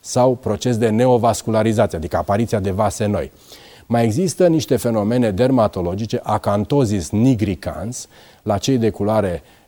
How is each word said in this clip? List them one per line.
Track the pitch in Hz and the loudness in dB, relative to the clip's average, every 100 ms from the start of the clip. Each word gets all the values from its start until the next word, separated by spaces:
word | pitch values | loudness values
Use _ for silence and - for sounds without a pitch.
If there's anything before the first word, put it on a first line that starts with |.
sau | - 127 127 | -4 2 2
proces | 123 107 104 127 113 | 2 -2 -4 -2 0
de | 117 | 2
neovascularizație, | 107 127 120 117 107 - 110 110 107 104 85 | 2 4 4 2 0 -2 0 2 2 0 0
adică | 85 92 | -4 -4
apariția | 85 101 113 107 | -2 -2 0 -2
de | 98 | -2
vase | 95 104 - 104 | -2 -2 -2 -2
noi. | 98 67 - - - - - - | -2 -6 -12 -20 -20 -20 -20 -2
Mai | 117 | 0
există | 117 113 185 - 180 | 2 0 -2 2 2
niște | 160 - 120 | 2 0 0
fenomene | 120 113 104 123 117 | 0 0 0 2 0
dermatologice, | 95 127 131 104 95 87 98 113 120 | 2 2 2 2 0 -4 -4 -4 -6
acanthozis | - 104 110 101 101 143 117 104 80 | -4 -2 0 -2 0 0 0 -2 -2
nigricans, | 104 127 117 101 87 - 76 104 127 - - - - | 0 2 2 0 -4 -8 -8 -10 -10 -16 -20 -20 -12
la | 107 101 | -4 -2
cei | - 131 | 0 0
de | 110 | 0
culoare, | - 104 110 98 82 - - | 0 0 0 0 -4 -10 -20